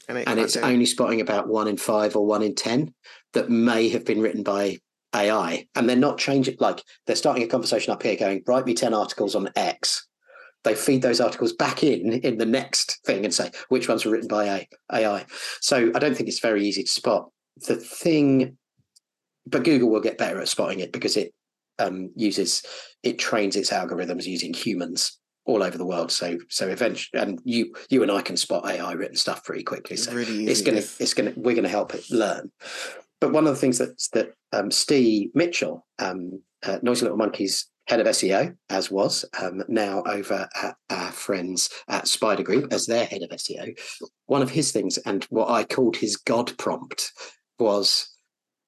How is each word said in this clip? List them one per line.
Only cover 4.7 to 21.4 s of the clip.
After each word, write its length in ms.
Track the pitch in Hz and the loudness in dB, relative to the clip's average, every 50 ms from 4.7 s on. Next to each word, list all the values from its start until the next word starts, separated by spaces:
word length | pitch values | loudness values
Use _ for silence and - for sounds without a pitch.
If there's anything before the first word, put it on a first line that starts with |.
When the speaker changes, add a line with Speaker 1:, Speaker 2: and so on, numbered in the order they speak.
| 92 90 _ _ _ _ _ _ - | -2 -4 _ _ _ _ _ _ 0
Speaker 1:
A 160 | 110 101 101 | 2 2 4
I. 360 | 110 107 90 82 - - - _ - | 2 2 0 0 -2 -4 -6 _ -2
And 140 | 143 120 117 | 0 2 4
they're 60 | 123 123 | 4 4
not 200 | 139 143 - - | 4 4 2 0
changing, 380 | - - 139 139 131 139 131 - | 0 2 2 2 2 0 0 0
like, 220 | 127 104 92 - - _ - _ _ | 0 0 0 -2 -8 _ -20 _ _
they're 100 | - 113 - | -2 -2 2
starting 260 | - 156 131 127 117 | 2 2 2 2 2
a 40 | 117 | 0
conversation 440 | - 127 113 - 120 110 - - | 0 0 0 0 0 0 0 -2
up 120 | 110 - - | -2 -2 0
here 120 | 123 101 90 | -2 0 0
going, 260 | 110 98 98 95 92 - | 0 0 0 0 0 2
"Write 180 | 123 131 131 | 2 2 2
me 80 | 127 117 | 0 0
ten 200 | - - 117 113 | 0 2 2 2
articles 420 | 107 104 - - - 110 98 101 | 2 0 0 -2 -2 -2 0 0
on 140 | 101 98 98 - - | -2 -2 -2 -2 -2
X." 480 | 98 85 - - - - - - - _ _ _ _ _ - - - - _ _ - | -2 -2 -2 -2 -2 -2 -2 -4 -6 _ _ _ _ _ -20 -20 -20 -20 _ _ 0
They 120 | 113 107 | 0 0
feed 260 | - - - 139 131 | 2 2 4 4 4
those 180 | 131 127 120 120 | 4 4 4 4
articles 300 | 123 117 - - 123 113 - | 2 2 0 0 -2 -2 0
back 300 | - 147 139 - - - | 0 -2 -2 0 2 2
in, 300 | 151 120 90 87 110 113 | 2 2 2 2 0 0
in 240 | 131 127 143 113 110 | 0 0 0 0 0
the 80 | 113 | 2
next 540 | 113 117 131 131 - - - - - - - - | 2 2 0 0 -2 -2 -2 -2 -2 -4 -4 -2
thing 200 | - 120 98 101 | -2 0 0 0
and 80 | 104 - | 0 0
say, 180 | - 101 - - - - - | -2 -2 -4 -8 -14 -2 0
"Which 220 | 127 131 123 - | 0 2 2 2
ones 160 | 117 110 - | 0 0 0
were 60 | 113 107 | 0 0
written 140 | 113 - 101 | 0 0 -2
by 160 | 104 107 104 | 0 0 0
A-, 220 | 101 101 95 - - - - _ - - | 0 0 -2 -4 -8 -16 -20 _ -4 -2
A 120 | 120 110 | 0 2
I?" 200 | 107 101 98 - - - - - - - - | 2 0 -2 -4 -10 -12 -12 -10 -10 -8 -4
So 320 | - - 147 127 117 117 113 | -2 0 2 4 4 4 2
I 60 | 131 | 2
don't 160 | 139 151 127 | 2 2 0
think 140 | - 127 107 | 0 -2 -4
it's 100 | 107 - | -4 -2
very 240 | - 120 110 101 101 | 0 2 2 2 2
easy 180 | 104 98 98 - | 0 0 -2 -2
to 60 | - | -2
spot. 400 | - - - 123 107 95 - - _ _ _ _ _ - - - | -4 -2 0 2 0 0 0 -4 _ _ _ _ _ -8 -4 -4
The 80 | 123 | -4
thing, 840 | 117 - - - - - 175 160 151 147 139 135 131 127 135 - _ _ _ _ _ _ _ _ _ _ _ _ _ _ _ _ _ _ | -2 -4 -10 -10 -4 0 2 4 4 6 6 6 4 4 2 -4 _ _ _ _ _ _ _ _ _ _ _ _ _ _ _ _ _ _
but 180 | - - 143 127 | -2 -2 0 4
Google 240 | 165 151 127 120 113 | 4 4 6 6 4
will 100 | 110 107 | 4 2
get 180 | - 113 - - | 2 0 -2 -2
better 220 | 117 104 95 95 | -2 -4 -4 -4
at 80 | - - | -4 -4
spotting 320 | - - 104 - 95 95 | -2 -2 -2 -2 -2 -4
it 140 | 92 - - | -6 -6 -6
because 240 | - - 101 - 107 | -4 -2 -2 0 0
it, 160 | 95 - - _ | -2 -4 -6 _